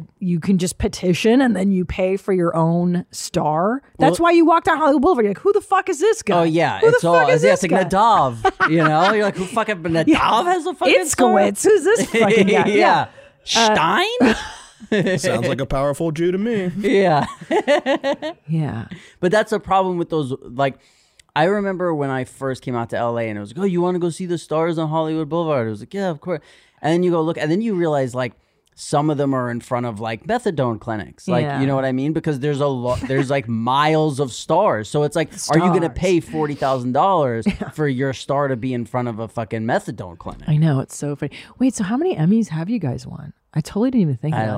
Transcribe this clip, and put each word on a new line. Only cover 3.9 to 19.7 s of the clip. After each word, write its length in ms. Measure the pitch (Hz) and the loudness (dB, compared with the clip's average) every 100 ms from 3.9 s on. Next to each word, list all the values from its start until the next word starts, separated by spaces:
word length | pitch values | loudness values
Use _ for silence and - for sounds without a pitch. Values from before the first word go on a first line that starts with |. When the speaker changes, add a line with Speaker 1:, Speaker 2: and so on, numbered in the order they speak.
| - | 0
Speaker 1:
That's 180 | 262 - | 2 4
Speaker 2:
Well 100 | 339 | 4
Speaker 1:
why 40 | |
you 140 | 339 330 | 6 6
walk 180 | 330 | 4
down 140 | 370 302 | 2 2
Hollywood 240 | 311 294 | 4 4
Boulevard. 240 | 330 277 208 | 4 4 2
You're 60 | |
like, 60 | 185 | 0
"Who 100 | 392 | 2
the 80 | 415 | 2
fuck 300 | - - 392 | 2 0 0
is 100 | 294 | 0
this 240 | 415 427 | 0 0
guy? 160 | - 175 | 0 2
Speaker 2:
Oh, 40 | |
yeah. 360 | 165 165 147 98 | 2 2 2 4
Speaker 1:
Who 100 | - | 4
the 60 | 247 | 4
Speaker 2:
It's 80 | |
all, 160 | 170 170 | 4 4
Speaker 1:
fuck 100 | 175 | 4
is 100 | 160 | 4
Speaker 2:
yeah, 60 | 196 | 4
Speaker 1:
this 120 | 180 185 | 4 2
Speaker 2:
it's 60 | |
like 160 | 185 175 | 0 2
Speaker 1:
guy?" 60 | 190 | 4
Speaker 2:
Nadav, 680 | 226 190 135 113 381 - 370 | 4 4 2 0 -2 0 0
you 60 | 165 | 2
know? 340 | 156 156 190 | 2 2 2
You're 140 | 214 208 | 2 0
like, 100 | 175 | -4
"Who 80 | |
fucking, 320 | 185 226 214 196 | -4 -4 -4 -4
Speaker 1:
<laughs> 80 | |
Speaker 2:
Nadav 220 | 170 165 156 | -2 0 2
Speaker 1:
Yeah. 360 | 311 - - 349 | 2 2 2 0
Speaker 2:
has 200 | 370 311 | -2 -4
a 80 | |
fucking 320 | - 359 370 320 | -2 2 2 2
star?" 240 | - 247 | 2 4
Speaker 1:
Itzkowitz. 300 | 208 202 202 381 | 4 2 2 4
Who's 180 | 415 | 4
this 220 | 311 453 277 | 4 2 2
fucking 420 | 226 220 220 196 | 2 4 4 4
guy? 180 | 185 170 | 2 2
Speaker 2:
<laughs> 20 | |
Yeah. 400 | 208 208 160 - - - _ - | 4 4 2 0 -10 -20 _ -4
Speaker 1:
Yeah. 260 | 220 220 | 2 2
Uh, 40 | 208 | 4
Speaker 2:
Stein? 1400 | 160 208 403 494 226 220 - - - - 226 208 180 175 | 2 2 0 2 2 0 -6 -16 -20 -16 -4 -2 0 -2
Speaker 3:
<laughs> 0 | |
Sounds 280 | - 117 135 | -2 -2 -2
like 100 | 127 | -4
a 60 | 135 | -2
powerful 460 | 139 143 139 165 | -2 -2 -2 -4
Jew 200 | 156 175 | -2 -2
to 60 | 190 | -2
me. 340 | 220 220 180 180 | -2 -2 -4 -2
Speaker 2:
Yeah. 480 | 285 196 190 147 - - - | 0 2 4 2 0 -8 -4
<laughs> 1000 | 370 339 294 262 320 277 285 302 - - | -2 2 0 0 -2 -2 -4 -6 -10 -6
Speaker 1:
Yeah. 400 | 160 143 - - - - - | -4 -4 -6 -12 -16 -18 -4
Speaker 2:
But 120 | 175 | 0
that's 200 | 214 214 | 2 0
a 80 | 208 | -4
problem 380 | - | 0